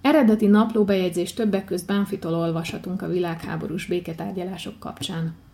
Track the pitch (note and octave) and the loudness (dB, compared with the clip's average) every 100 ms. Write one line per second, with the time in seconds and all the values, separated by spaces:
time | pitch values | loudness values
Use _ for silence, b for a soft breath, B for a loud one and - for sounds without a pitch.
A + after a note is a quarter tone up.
0 | C4+ D4+ A#3 G#3+ G#3 G#3 G#3+ A3 G3+ G3 | 6 6 6 6 6 6 4 2 2 2
1 | F3+ F3 F3 - A3 F#3+ G3 F3+ E3+ G3+ | 2 0 -4 -2 0 0 -2 -6 -2 0
2 | G3 G3 E3 E3+ E3+ E3 E3 - - F#3 | 0 -2 -2 0 0 -2 -4 -8 -6 -6
3 | E3 F3 F3 E3 - D#3+ - E3+ - F3 | -2 -2 -2 -4 -6 -6 -6 -6 -4 -4
4 | F3 E3 G3 F#3 F3+ F3+ - - - - | -4 -8 -6 -6 -6 -8 -12 -12 -12 -10
5 | - E3 E3 D#3+ - | -8 -4 -4 -6 -18